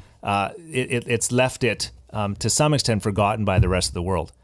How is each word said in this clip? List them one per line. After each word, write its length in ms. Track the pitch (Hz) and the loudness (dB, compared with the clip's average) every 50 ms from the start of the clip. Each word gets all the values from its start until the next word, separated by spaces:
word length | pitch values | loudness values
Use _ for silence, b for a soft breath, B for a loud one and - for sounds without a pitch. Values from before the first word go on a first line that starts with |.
| B B B B - | B B B B -4
Uh, 280 | 104 101 101 98 - - - 165 160 | -2 0 0 0 -2 -6 -10 -14 -8
it, 200 | - 127 127 - | -4 -4 -2 -2
it, 120 | 123 120 117 - | -2 -4 -2 -2
it's 240 | 120 110 - - | -2 -2 -2 0
left 320 | 120 123 127 127 - - 127 | 2 2 2 2 0 0 0
it, 280 | 113 101 - - - - - - - | 0 0 -2 -6 -10 -10 -16 -18 -10
um, 240 | - 107 104 101 98 - | -6 -4 -4 -4 -2 -2
to 120 | - 113 | -2 0
some 240 | - - 151 151 151 | 2 2 2 2 2
extent 280 | 131 - - 110 98 - | 2 2 0 0 0 0
forgotten 400 | 110 98 104 104 101 110 110 107 | -2 0 2 2 2 2 0 0
by 160 | 98 95 90 | 2 4 4
the 80 | - 87 | 4 4
rest 200 | 92 90 - - | 4 2 0 0
of 40 | - | -4
the 80 | 90 | -4
world. 300 | 85 92 95 85 80 - - b | -4 -2 -2 -2 -4 -6 -10 b